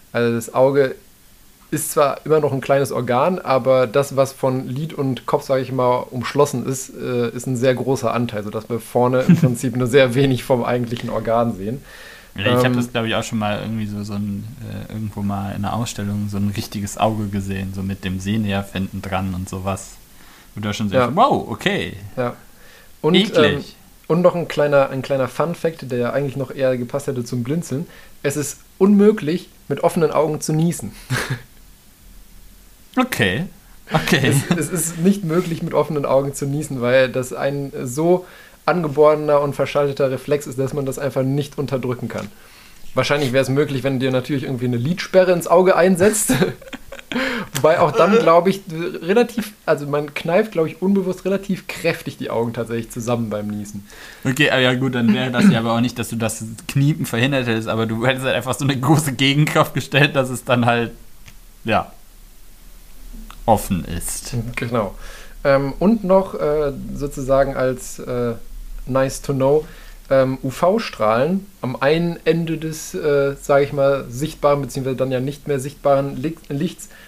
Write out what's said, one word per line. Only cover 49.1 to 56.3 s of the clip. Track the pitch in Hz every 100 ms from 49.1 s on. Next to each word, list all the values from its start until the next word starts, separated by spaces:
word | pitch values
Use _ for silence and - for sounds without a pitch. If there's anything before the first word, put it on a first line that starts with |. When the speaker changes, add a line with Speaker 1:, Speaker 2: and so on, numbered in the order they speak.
| 214 233 - - - -
Speaker 1:
also | 151 143
man | 147 151
kneift, | 143 165 180 220
glaub | 170 160
ich, | -
unbewusst | 185 196 185 180
relativ | 185 196 196 185 -
kräftig | - 165 156 - -
die | -
Augen | 113 117
tatsächlich | 117 113 117 113
zusammen | - 113 120 113
beim | 104 104
Niesen. | 104 101 101 101 - - - 131
Speaker 2:
Okay, | 127 147
ah | 131
ja | 127
gut, | 127 135 123
dann | 117
wäre | 104 127
das | 120 190
ja | 117
aber | 117
auch | 117
nicht, | 120 120
dass | 113
du | 117
das | 110